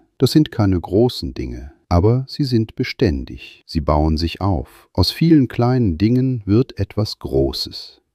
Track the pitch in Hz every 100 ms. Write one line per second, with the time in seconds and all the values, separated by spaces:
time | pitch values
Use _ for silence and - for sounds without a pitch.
0 | _ - 131 160 151 - 101 92 - 95
1 | 120 - 73 64 67 62 69 _ - 87
2 | 98 127 131 - 143 120 110 - 131 -
3 | 110 69 62 - - - - 82 69 76
4 | 80 78 82 - 98 82 64 - _ -
5 | 92 - 165 160 127 - 120 127 113 80
6 | 104 127 131 127 98 104 135 - 98 -
7 | 101 - - 67 67 - - - - _
8 | _